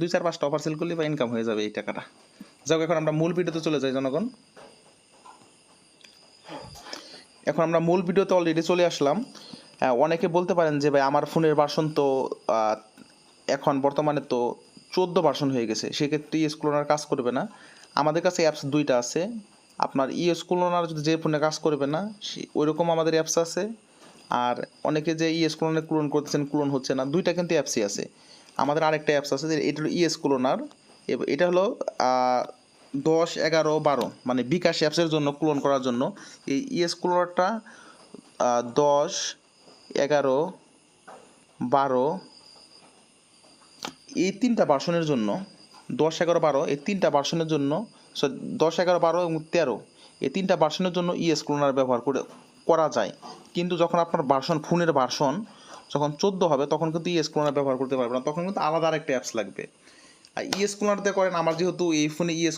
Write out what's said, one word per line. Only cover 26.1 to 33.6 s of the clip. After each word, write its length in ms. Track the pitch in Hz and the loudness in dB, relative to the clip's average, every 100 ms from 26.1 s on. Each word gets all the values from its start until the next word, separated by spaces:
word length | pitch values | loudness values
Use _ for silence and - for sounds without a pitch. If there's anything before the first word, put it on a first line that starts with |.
| 147 147 147 143 | -2 -2 -2 -2
ক্লোন 220 | 151 143 | -2 0
হচ্ছে 220 | 139 127 131 | -2 -2 -2
না, 60 | 135 | 0
দুইটা 260 | 165 185 | 0 0
কিন্তু 200 | 170 175 | -2 0
অ্যাপসই 300 | 165 131 - 101 | 0 0 -2 -2
আছে। 140 | - - - - - - - | -4 -8 -14 -20 -20 -10 -4
আমাদের 260 | 135 151 | 4 4
আরেকটা 280 | 156 151 151 | 6 2 2
অ্যাপস 180 | 147 143 | 2 2
আছে, 120 | 139 160 | -2 0
যে 40 | 156 - | 0 0
এটা 100 | 147 | 0
হলো 80 | 156 - | -2 2
ইএস 180 | 165 160 | 2 2
ক্লোনার, 420 | 143 135 127 185 294 - - - - | 0 2 2 0 -4 -16 -20 -12 -4
এব-, 200 | 123 - | -2 0
এটা 120 | 143 175 | 2 2
হলো, 160 | 175 202 285 - - 127 | 4 2 -2 -6 0 2
আহ, 340 | 127 127 123 - - _ _ - 139 147 | 4 2 0 -2 -10 _ _ -10 -2 2
দশ, 180 | 160 170 - | 2 2 0
এগারো, 360 | 156 160 | 0 2